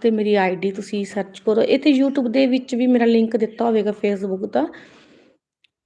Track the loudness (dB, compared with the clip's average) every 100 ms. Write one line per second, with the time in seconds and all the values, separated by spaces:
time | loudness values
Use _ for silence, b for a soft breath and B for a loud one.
0 | 0 0 2 2 0 -2 -4 -6 -8 -8
1 | -6 -6 -8 -6 -2 0 2 2 2 2
2 | 2 0 0 0 2 0 -2 -2 2 2
3 | 4 2 2 0 -4 -2 0 0 0 -2
4 | -2 -2 -4 -6 -4 -4 -4 B B B
5 | B B B B _ _ _ _